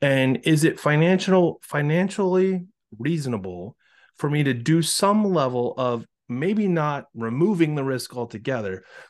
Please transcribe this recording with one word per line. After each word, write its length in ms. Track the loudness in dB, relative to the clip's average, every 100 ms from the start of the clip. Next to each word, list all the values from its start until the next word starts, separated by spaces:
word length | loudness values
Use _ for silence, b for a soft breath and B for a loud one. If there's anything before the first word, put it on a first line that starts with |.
And 400 | 0 2 2 2
is 200 | 2 4
it 160 | 2 2
financial, 800 | 0 4 4 2 4 4 2 -2
financially 1040 | -6 -4 0 0 0 -2 0 2 2 -2 -6 _ _ -8
reasonable 760 | -4 -2 -2 -4 -6 -10 -12 -16 b b b -6
for 120 | -2
me 140 | 0
to 100 | 0
do 280 | 0 2 2
some 440 | 2 0 2 2 2
level 480 | 0 0 0 -2 -2
of 280 | -2 -2 -6 _ -10
maybe 380 | -4 -2 0 0
not 380 | 0 0 -4 -8
removing 600 | -8 -4 0 0 2 0 0
the 80 |
risk 320 | -2 -4 -6 -8
altogether, 720 | -8 -8 -6 -6 -6 -10 B B